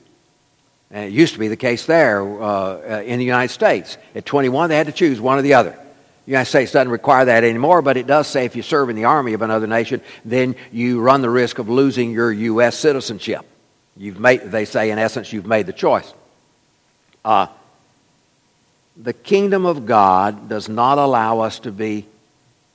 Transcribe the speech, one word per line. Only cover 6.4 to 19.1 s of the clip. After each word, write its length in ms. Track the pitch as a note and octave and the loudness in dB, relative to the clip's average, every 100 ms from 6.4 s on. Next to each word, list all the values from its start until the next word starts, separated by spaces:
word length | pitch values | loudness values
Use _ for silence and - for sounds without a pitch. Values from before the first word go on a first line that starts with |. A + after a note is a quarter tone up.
| B2 | 0
States 240 | D3 A#2 | 0 2
doesn't 180 | D3 B2+ | 2 0
require 360 | A#2+ C#3 C3 C3 | -2 2 4 6
that 180 | A2+ A#2 | 4 4
anymore, 360 | A2+ C#3+ F3 | 2 2 2
but 140 | C#3 B2+ | 4 -2
it 120 | B2 | 0
does 180 | D3+ C#3+ | 0 0
say 180 | C#3+ B2 | -2 -4
if 120 | A#2+ | -6
you 60 | |
serve 280 | - D#3 B2+ | -4 -2 -2
in 60 | G#2+ | 0
the 80 | A#2+ | 2
army 280 | D3+ B2+ | 2 0
of 100 | G#2+ | -2
another 260 | A2 A2 A2 | -2 -2 0
nation, 320 | A2+ A2+ B2 - - A2+ | -2 -2 -6 -10 -18 -4
then 320 | B2 B2+ B2+ - | -2 -2 -4 -10
you 280 | A#2 A#2+ A#2+ | -4 -2 2
run 220 | A#2+ C#3 | 4 4
the 80 | B2 | 2
risk 300 | B2 A#2+ - | 0 0 -4
of 80 | G#2+ | -2
losing 420 | B2+ C#3 B2 A#2 | 0 0 0 -4
your 220 | A2+ A#2 | -2 -2
U 280 | G#2+ A2+ A2 | -2 -2 2
S 160 | A#2+ - | 2 2
citizenship. 680 | D#3 C3+ - G2+ - F2 - _ _ _ _ - | 0 -2 -4 -10 -8 -8 -10 _ _ _ _ -16
You've 220 | G2+ F#2 | -16 0
made, 220 | A#2+ B2+ | 2 2
they 220 | G2+ A2 G#2 | 0 -4 -2
say, 260 | B2+ A2 | -2 -2
in 80 | G#2+ | 0
essence, 340 | A2+ B2 G2 | -2 -4 -8
you've 140 | G#2+ F#2+ | -10 -2
made 200 | A2 F#2 | -2 -2
the 60 | |
choice. 400 | - E3+ A2 - - _ _ _ _ _ _ _ _ _ _ A2 | -2 0 0 -2 -16 _ _ _ _ _ _ _ _ _ _ 0
Uh, 220 | G#2 F2+ - _ _ _ _ _ _ _ _ _ _ _ _ _ - | 0 0 -6 _ _ _ _ _ _ _ _ _ _ _ _ _ -14
the 160 | A#2 | -12